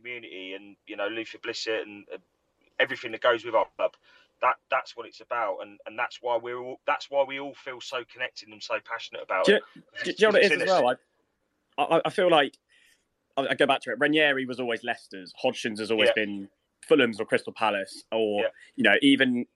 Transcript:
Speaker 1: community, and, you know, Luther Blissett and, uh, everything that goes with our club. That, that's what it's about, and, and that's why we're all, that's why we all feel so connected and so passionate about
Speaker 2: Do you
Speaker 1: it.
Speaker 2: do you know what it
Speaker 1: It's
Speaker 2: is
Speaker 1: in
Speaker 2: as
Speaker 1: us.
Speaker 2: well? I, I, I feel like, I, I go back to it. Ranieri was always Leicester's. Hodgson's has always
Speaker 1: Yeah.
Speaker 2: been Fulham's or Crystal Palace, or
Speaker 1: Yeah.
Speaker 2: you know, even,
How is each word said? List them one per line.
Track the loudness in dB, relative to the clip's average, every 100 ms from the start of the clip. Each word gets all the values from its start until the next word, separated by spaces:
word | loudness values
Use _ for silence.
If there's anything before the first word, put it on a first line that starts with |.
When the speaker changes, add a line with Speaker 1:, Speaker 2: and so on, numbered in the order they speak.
Speaker 1:
community, | -14 -14 -14 -14 -12
and, | -12 -14 -20 -14
you | -6
know, | -6
Luther | -6 -8 -10
Blissett | -10 -8 -4 -4
and, | -4 -14 -16
uh, | -18 _ _ _ _ _ -2
everything | -2 -2 -8
that | -2
goes | 0 0
with | 2 0
our | 0 -2
club. | -4 -6 _ _ _ _
That, | -2 -2 _
that's | -4 -4 -12
what | -16
it's | -18
about, | -8 -4 -4 -4
and, | -10 -16 -14
and | -8
that's | -8 -6
why | -2 -2
we're | -2 -8
all, | -10 -8 -4
that's | -4 0
why | 0
we | 0 -2
all | -10
feel | -12 -14 -14
so | -10 -8 -10
connected | -8 -10 -10 -18
and | -18
so | -6 -6 -6
passionate | -10 -10 -12
about | -4 2 4
Speaker 2:
Do |
you | 2
Speaker 1:
it. | 0 -16 -20 -10
Speaker 2:
do | -8
you | 2
know | 4
what | 6
it | 6
Speaker 1:
It's |
Speaker 2:
is | 4
Speaker 1:
in |
Speaker 2:
as | 2
Speaker 1:
us. | 4
Speaker 2:
well? | 4 0 _ _ _ _ _ _ _ -4
I, | 2 2
I, | 2
I |
feel | 2 4
like, | 4 4 -4 _ _ _ _ _ _ _ -6
I, | -2
I |
go | 2 2
back | 2
to | -2
it. | -2
Ranieri | 2 4 4 2 -2
was | -4
always | -4 -4
Leicester's. | -4 -6 -10 -16 -16 -4
Hodgson's | -2 -2 -6 -6
has | -2
always | 0 2 2
Speaker 1:
Yeah. |
Speaker 2:
been | -2 -6 -12 _ _ _ 2
Fulham's | 4 4 0
or | -2
Crystal | -2 -2
Palace, | -2 0 0 -4 -12 -6
or | -2 0 0
Speaker 1:
Yeah. | -2 -6 -14 0
Speaker 2:
you |
know, | 4 6
even, | 6 6 4 2 -4